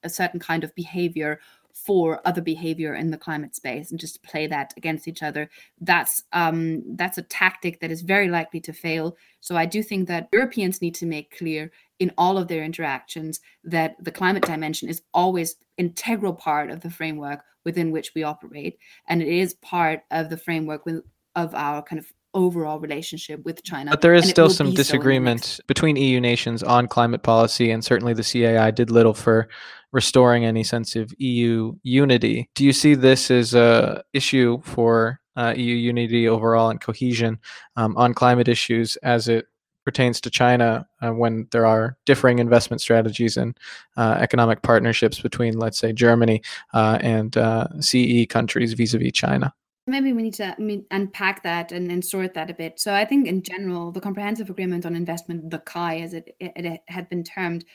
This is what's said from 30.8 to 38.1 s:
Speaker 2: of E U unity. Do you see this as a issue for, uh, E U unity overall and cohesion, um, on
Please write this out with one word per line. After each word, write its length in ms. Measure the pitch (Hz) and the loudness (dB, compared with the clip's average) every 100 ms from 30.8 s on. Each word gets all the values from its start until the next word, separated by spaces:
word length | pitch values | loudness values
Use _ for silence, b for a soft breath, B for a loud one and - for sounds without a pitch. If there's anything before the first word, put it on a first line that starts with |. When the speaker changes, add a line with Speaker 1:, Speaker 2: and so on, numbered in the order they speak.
| 110 113 | -4 -6
Speaker 2:
of 160 | 110 - | -8 -6
E 60 | 135 | -2
U 520 | 120 117 113 113 - | 0 0 0 -2 -6
unity. 640 | 131 131 143 120 113 113 120 | 0 2 4 4 2 0 -6
Do 100 | - | 2
you 80 | 139 | 4
see 220 | 131 156 | 6 6
this 360 | 143 131 131 - | 8 8 6 4
as 220 | 123 117 | 2 4
a 500 | 120 117 117 127 - - | 6 8 6 2 -2 -6
issue 480 | 139 - 135 120 120 | -4 0 2 2 0
for, 560 | - - 117 117 113 135 _ - | -4 0 2 2 0 -4 _ -4
uh, 160 | 117 | -4
E 80 | 127 | -2
U 120 | 120 | -2
unity 520 | 120 120 120 117 117 113 | -2 0 -2 0 2 2
overall 440 | 113 113 113 113 | 2 2 4 2
and 100 | 113 | 0
cohesion, 580 | - 110 127 117 113 113 B B B - | -6 -4 -2 0 0 -2 B B B -2
um, 180 | 110 113 | -2 2
on 160 | 120 | 2